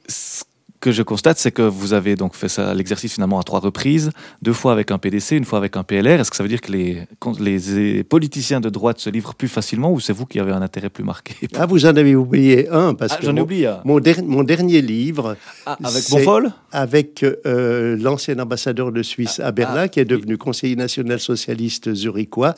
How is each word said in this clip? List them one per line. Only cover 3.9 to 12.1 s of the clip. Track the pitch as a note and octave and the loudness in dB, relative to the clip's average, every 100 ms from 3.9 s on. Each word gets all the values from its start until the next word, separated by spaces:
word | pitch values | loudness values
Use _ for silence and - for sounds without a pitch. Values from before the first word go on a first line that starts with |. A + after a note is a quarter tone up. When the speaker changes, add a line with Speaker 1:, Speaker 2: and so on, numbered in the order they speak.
| D#3+ D3+ - - - | 0 0 -6 -14 -6
Speaker 1:
deux | A2+ | -2
fois | A#2 C3 | 0 2
avec | A2 - | 2 0
un | G2 | -2
P | G2 | -2
D | G2+ | -2
C, | - | 0
une | D#3 B2 | -2 0
fois | G#2+ | -2
avec | G2 G2 | -2 -4
un | |
P | F2+ G2 | -2 2
L | A2+ | 4
R. | E3+ | 4
Est-ce | A#2 | 2
que | - | -2
ça | |
veut | G2+ | -4
dire | A2+ | -4
que | - | -4
les, | F#2+ F2+ F2 F2 - A#2+ G#2 | -4 -2 -4 -10 -10 -8 -2
les | G2+ F#2+ F#2 G2 G#2 G2+ | 0 0 0 0 0 0
politiciens | F#2+ D#3+ D3+ C#3+ B2 C3+ | 2 2 2 -2 -2 -2
de | A2 | -2
droite | G2+ A#2 A2+ | -2 -2 -2
se | G#2+ | -4
livrent | A2 G#2+ | -6 -6
plus | - C3 | -6 -6
facilement, | - - A2+ D#3 | -4 -4 -2 0
ou | D#3 | 0
c'est | - | -2
vous | G2+ C3 | -4 -4
qui | - | -4
avez | G2 | -2
un | F#2+ | -2
intérêt | F#2+ G2 G2+ | -4 -6 -10
plus | - | -8
marqué ? | G2+ F#2+ - - - | -8 -8 -14 -12 -8
Speaker 2:
Ah, | C3 E3+ | -4 2
vous | F3+ D#3 | 4 6
en | D3+ | 6
avez | C#3+ | 6